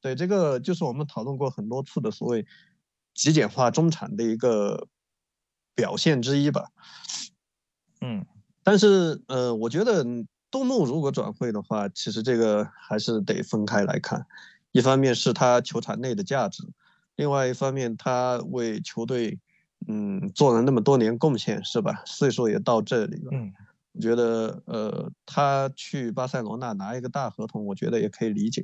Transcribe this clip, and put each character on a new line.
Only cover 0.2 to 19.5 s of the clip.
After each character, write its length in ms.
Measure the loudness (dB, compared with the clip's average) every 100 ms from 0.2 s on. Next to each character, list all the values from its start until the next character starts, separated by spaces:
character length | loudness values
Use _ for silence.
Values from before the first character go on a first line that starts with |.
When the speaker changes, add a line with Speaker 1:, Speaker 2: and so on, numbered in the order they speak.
| 0
Speaker 1:
个 320 | 2 4 2
就 160 | 0
是 80 | -2
我 100 | -2
们 140 | -4 -6
讨 160 | -6
论 140 | -8 -4
过 120 | -4
很 200 | -4 -6
多 120 | -6
次 160 | -4 -4
的 100 | -4
所 160 | -4 -2
谓 180 | -2 -4 -14 _ _ _ _ _
极 180 | -2 4
简 160 | 4 4
化 220 | 4 2
中 180 | 4 2
场 280 | 2 -6 -2
的 80 |
一 120 | 0 2
个 520 | 2 2 2 -2 -8 _ _ _ _ _ _ _ _ -2
表 200 | -2 2
现 240 | 2 2
之 180 | 2 2
一 120 | 2
吧。 200 | 0 -6 _ -20 -20 -12 -12 -12 _ _ _ _ _ _ _
Speaker 2:
嗯。 260 | -6 -6 -8 -14 _ _
Speaker 1:
但 120 | 4 6
是， 460 | 8 6 4 -2 -4
呃， 260 | -2 0
我 140 | 0 -2
觉 140 | 0
得 200 | 2 2 0 -4 -10 _ _
杜 140 | -4
牧 200 | 0 2 2
如 140 | 0
果 120 | -2
转 200 | -2 -4
会 200 | -4 -6
的 100 | -6
话， 260 | -4 -4 -4
其 200 | -6 -8
实 100 | -6
这 160 | 0 2
个 320 | 4 2 0
还 240 | -8 -6 -4
是 220 | -2 -2
得 240 | 0 -2
分 200 | -2 -2
开 200 | 0 0
来 160 | 0 -2
看。 260 | -4 -6 -8 -18 -20 _ _
一 80 | 4
方 180 | 6 6
面 160 | 4
是 180 | 4 2
他 280 | 4 6 4
球 200 | 2 -6
场 200 | -6 -6
内 160 | -4 -4
的 80 |
价 240 | -2 0 -2
值， 160 | -4 -16 -18 _ _ _
另 160 | -4 0
外 160 | 2 0
一 60 |
方 200 | 0 -2
面 240 | 0 -2 -2
他 420 | -2 0 2 0 -4
为 300 | -4 -2 -4
球 240 | -6 -8 -4
队， 320 | -2 -2 -4 _